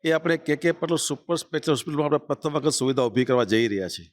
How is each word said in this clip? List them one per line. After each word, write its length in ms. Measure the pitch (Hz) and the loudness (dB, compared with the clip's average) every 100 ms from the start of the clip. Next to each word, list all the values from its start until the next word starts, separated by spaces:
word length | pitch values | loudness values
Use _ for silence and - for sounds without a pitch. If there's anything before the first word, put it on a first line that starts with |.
એ 80 | 165 | 0
આપણે 260 | 160 165 160 | 0 0 -2
કે 180 | 156 147 | 0 0
કે 160 | 170 | 0
પટેલ 240 | 165 151 160 | -2 -2 -2
સુપર 400 | - 143 - 170 | -2 -6 -4 -6
સ્પેશિયાલિટી 360 | - 160 160 | -2 -2 0
હોસ્પિટલમાં 340 | 139 - 147 147 | 0 0 -2 0
આપણે 120 | 147 | 0
પ્રથમ 320 | - 139 156 | 0 -4 -2
વખત 200 | 147 147 | 0 0
સુવિધા 340 | - 131 135 | 0 0 2
ઊભી 220 | 123 107 127 | 2 0 2
કરવા 180 | 127 | 2
જઈ 240 | 107 110 117 | 4 2 2
રહ્યા 200 | 98 90 | -2 -4
છીએ. 180 | - 82 | -10 -16